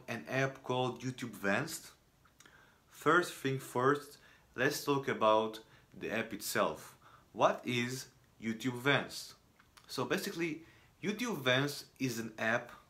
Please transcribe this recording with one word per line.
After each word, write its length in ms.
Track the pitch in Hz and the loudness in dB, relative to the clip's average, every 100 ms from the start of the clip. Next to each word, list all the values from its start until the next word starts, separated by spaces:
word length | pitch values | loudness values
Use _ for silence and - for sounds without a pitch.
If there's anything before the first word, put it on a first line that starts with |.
| - | -6
an 180 | 113 - | -8 -4
app 340 | 131 135 - | 0 0 -2
called 380 | - 127 127 113 | -2 0 0 -2
YouTube 340 | 127 127 117 98 | -6 -6 -8 -4
Vanced? 560 | 98 104 - - - - _ _ _ _ - - - _ _ | 0 2 0 -6 -12 -20 _ _ _ _ -20 -20 -20 _ _
First 420 | - 147 170 175 | -2 4 6 4
thing 260 | - 135 135 | -2 -4 -4
first, 600 | - 123 131 143 - - - - _ - | -4 2 2 2 -2 -20 -20 -20 _ 0
let's 280 | 139 151 | 0 0
talk 240 | - 139 135 | 0 0 0
about 520 | 104 110 110 110 - - - _ - | 2 6 6 4 -4 -16 -20 _ -8
the 140 | 71 | -4
app 220 | 107 110 | -4 -4
itself. 600 | 98 - 113 90 78 - - - - _ | -6 -4 0 0 0 -12 -20 -20 -20 _
What 300 | 101 156 196 | 2 2 2
is 440 | - 120 120 131 - _ _ - | -2 0 0 -4 -10 _ _ -8
YouTube 400 | 110 110 127 120 | -4 -2 -2 0
Vanced? 540 | 135 131 85 - - - _ _ _ - - | 2 2 0 -8 -12 -16 _ _ _ -20 -10
So 180 | - | -4
basically, 600 | 123 180 196 165 170 156 - - - _ | 0 0 -2 -2 -4 -4 -10 -20 -20 _
YouTube 400 | 185 214 247 175 | -4 -2 -2 0
Vanced 420 | 127 127 143 - - - | 4 4 4 -2 -10 -4
is 200 | 127 113 | -2 -2
an 160 | 113 - | -6 -2
app 340 | 113 120 - - | 2 2 0 -16